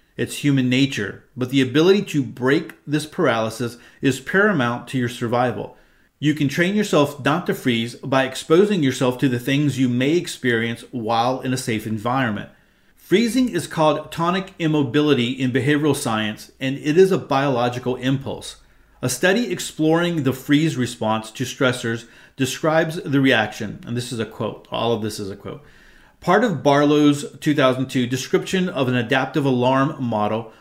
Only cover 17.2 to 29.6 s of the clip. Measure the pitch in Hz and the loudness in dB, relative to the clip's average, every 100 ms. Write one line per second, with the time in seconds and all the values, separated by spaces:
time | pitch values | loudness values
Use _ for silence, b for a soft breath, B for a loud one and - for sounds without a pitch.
17.2 | - 139 143 120 123 120 123 127 127 135 | 0 0 0 0 0 -2 -4 -2 0 -2
18.2 | 110 - - - b b b b 127 - | -4 -10 -12 -18 b b b b -6 0
19.2 | 185 214 226 180 - - 156 165 175 165 | 2 2 0 -6 -8 -2 2 2 2 0
20.2 | 135 127 - 147 160 127 117 - 110 110 | -2 -2 2 2 2 0 -4 -2 -2 -2
21.2 | - - 123 - 131 123 117 117 - B | -4 -8 -8 0 0 0 -4 -6 -8 B
22.2 | B - 127 - 160 160 160 165 151 139 | B -4 -4 -2 0 2 0 -4 -2 2
23.2 | 135 117 107 - 107 110 - 120 117 113 | 4 4 2 -4 -10 -10 -8 -8 -6 -6
24.2 | 107 - 110 - - 120 117 113 107 - | -8 -6 -8 -8 -10 -4 -2 -2 -2 -6
25.2 | 98 101 98 - b b b b b b | -10 -10 -14 -16 b b b b b b
26.2 | - 196 233 139 147 143 147 151 147 139 | 2 2 2 0 2 4 4 6 4 2
27.2 | - - 156 147 131 123 131 135 123 127 | -4 -6 -2 2 2 2 -2 -2 -2 -2
28.2 | - 185 - 190 180 135 127 123 110 135 | -2 -2 0 -2 -2 -2 0 0 0 0
29.2 | 131 160 139 123 | 0 0 0 2